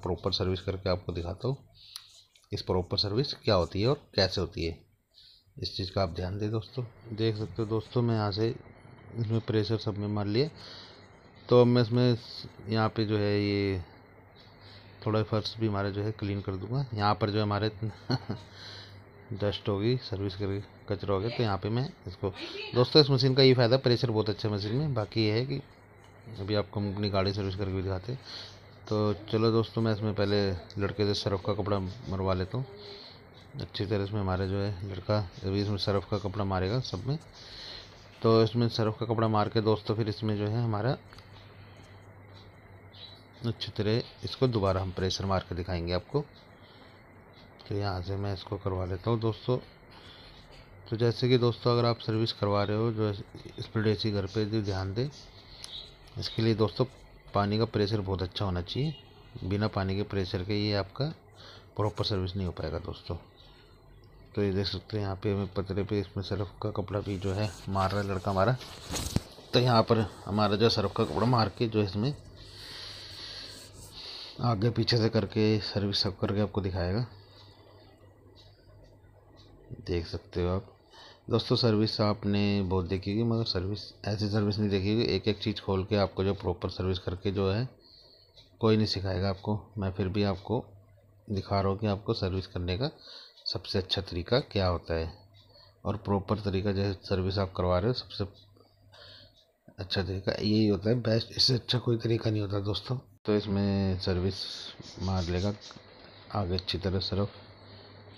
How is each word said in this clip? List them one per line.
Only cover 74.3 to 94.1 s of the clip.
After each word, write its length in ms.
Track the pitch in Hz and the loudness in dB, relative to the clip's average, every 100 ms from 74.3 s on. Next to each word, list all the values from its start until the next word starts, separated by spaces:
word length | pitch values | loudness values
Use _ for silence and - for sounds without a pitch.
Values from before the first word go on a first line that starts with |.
| - | -4
आगे 280 | 120 104 117 | 0 2 2
पीछे 260 | 113 110 120 | 2 4 4
से 120 | 110 | 4
करके 500 | 110 98 110 107 107 | 2 2 2 4 4
सर्विस 360 | - 104 101 98 | 0 -2 0 0
सब 200 | 101 95 | -2 -2
करके 220 | 104 101 | -2 0
आपको 200 | 104 107 | 0 0
दिखाएगा। 440 | 95 92 87 104 123 - - - - - - - - - - - - - - - - - - - - - - - - - - - | -2 0 0 0 -4 -8 -20 -20 -20 -20 -20 -20 -20 -20 -20 -20 -20 -20 -20 -20 -20 -20 -20 -20 -20 -20 -20 -20 -20 -20 -18 -10
देख 260 | - 87 85 | -4 -2 -2
सकते 360 | 90 - 90 | -8 -6 -2
हो 60 | 87 | 0
आप 200 | 95 - - _ - - - - | 0 -4 -16 _ -20 -20 -16 -2
दोस्तों, 260 | 113 - | 0 2
सर्विस 440 | 120 120 107 110 - | 2 4 4 2 2
आपने 600 | 104 104 101 101 101 101 | 0 2 0 2 4 2
बहुत 220 | 92 95 | 2 0
देखी 260 | 87 95 101 | 0 -2 0
होगी, 120 | 104 | 0
मगर 180 | 117 113 | 2 2
सर्विस, 340 | 113 92 92 104 - - | 0 -2 -2 -6 -10 -8
ऐसी 220 | - 101 104 | -4 -2 0
सर्विस 280 | 107 104 101 | 2 2 2
नहीं 100 | 104 | 2
देखी 220 | 98 95 | 2 2
होगी। 120 | 110 | 2
एक 220 | - 95 110 | 2 2 2
एक 100 | 101 | 0
चीज़ 220 | 110 101 | -2 -2
खोल 220 | - 95 | 0 0
के 120 | 95 104 | 2 2
आपको 260 | 95 - | 2 2
जो 100 | 95 | 0
प्रॉपर 340 | 92 92 87 92 | 0 -2 -2 -4
सर्विस 300 | - 92 90 | -2 -2 -2
करके 320 | - 90 101 | -4 -4 -2
जो 180 | 95 95 | 0 2
है 180 | 101 131 - - - - - - - - - | 0 -2 -8 -20 -20 -20 -20 -20 -20 -20 2
कोई 160 | 113 110 | 4 6
नहीं 100 | 107 | 4
सिखाएगा 420 | 98 95 92 98 | 0 -2 0 0
आपको। 300 | 95 - 104 - 107 | -2 -4 -4 -6 -4
मैं 140 | 95 | -4
फिर 160 | 92 95 | -2 0
भी 140 | 101 | 2
आपको 380 | 101 95 - 113 - - - - - - - | 2 0 -2 -4 -4 -16 -20 -20 -20 -16 -6
दिखा 320 | 98 - 98 | -4 0 2
रहा 100 | 98 | 2
हूँ 80 | 98 | 2
कि 80 | 107 | 0
आपको 260 | 98 - | 0 -2
सर्विस 320 | 113 95 95 - | -2 0 -2 -4
करने 300 | 90 87 92 | -4 -2 -2
का 120 | 143 - - - - - | -4 -6 -20 -20 -20 -12
सबसे 340 | - 110 - 104 | -8 -8 -4 -2
अच्छा 220 | 92 101 | 0 -2
तरीका 380 | 90 | -2